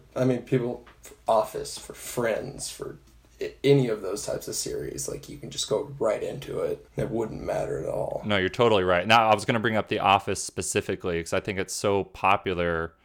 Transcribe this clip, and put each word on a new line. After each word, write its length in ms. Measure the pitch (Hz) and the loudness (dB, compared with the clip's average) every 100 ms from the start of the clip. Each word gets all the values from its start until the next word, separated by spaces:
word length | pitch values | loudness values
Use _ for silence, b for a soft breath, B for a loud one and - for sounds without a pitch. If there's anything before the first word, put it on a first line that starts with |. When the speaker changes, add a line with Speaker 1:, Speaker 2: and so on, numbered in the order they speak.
| - 127 | -10 0
Speaker 1:
I 80 | |
mean, 180 | 127 120 | 2 2
people, 440 | - 127 120 - - - | 0 0 0 -6 -12 -20
for 120 | - - - | -20 -8 2
Office, 500 | 110 107 - - - | 2 2 -4 -10 -12
for 140 | - | -14
Friends, 800 | - - - 117 104 95 - - | -14 -8 -2 0 -2 -4 -10 -10
for 280 | - - - - - _ - | -10 -12 -12 -20 -20 _ -10
i-, 120 | - - | -10 -2
any 240 | 135 143 123 | 4 4 4
of 140 | 104 | -2
those 220 | 92 104 | -4 -6
types 240 | - - - | -6 -6 -6
of 60 | |
series, 540 | - - 64 71 - - | -6 -6 -6 -8 -8 -8
like, 200 | - - | -8 -10
you 100 | - | -14
can 120 | - | -10
just 180 | - - | -8 -2
go 240 | 104 - - | -2 -2 -2
right 240 | 113 104 | -2 0
into 380 | - - - - | -4 -8 -8 -4
it. 260 | 85 - - - | -4 -4 -8 -6
It 140 | - | -4
wouldn't 320 | 113 110 - | -2 -4 -6
matter 400 | 87 95 - - | -4 -4 -2 -4
at 60 | - | -4
all. 340 | - - - | -4 -4 -4
Speaker 2:
No, 120 | 104 101 | -2 0
you're 120 | 92 | 2
totally 360 | - 120 104 | 4 4 6
right. 220 | 92 87 98 | 4 2 6
Now, 220 | 117 110 | 6 8
I 60 | |
was 100 | 104 | 4
gonna 160 | 104 117 | 4 0
bring 160 | 110 110 | 2 0
up 120 | - | 0
The 100 | 107 | 2
Office 440 | 98 98 - 95 | 6 4 4 -4
specifically, 800 | - - 92 104 - 95 92 85 | -4 -6 -2 -2 -2 -4 -2 -2
'cause 100 | 82 | 0
I 80 | 95 | -2
think 180 | 110 95 | -2 -4
it's 160 | 92 | -4
so 300 | - 104 98 | -2 2 2
popular 880 | 90 - 92 101 98 87 85 82 82 _ | 0 0 2 2 2 0 0 0 -4 _